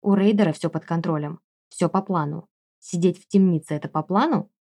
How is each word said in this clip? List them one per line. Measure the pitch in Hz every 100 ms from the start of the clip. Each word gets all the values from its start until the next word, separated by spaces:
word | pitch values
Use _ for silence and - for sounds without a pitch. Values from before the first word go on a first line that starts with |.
У | -
Рейдера | 196 196 208 196
все | 147 165
под | 160
контролем. | - 170 170 156 147 165 _ _ _
Все | - 170
по | 190
плану. | 196 185 147 165 - _ _ _
Сидеть | - 180 180 -
в | _
темнице — | 202 190 165 - 151
это | -
по | 156
плану? | 156 190 294 247 - _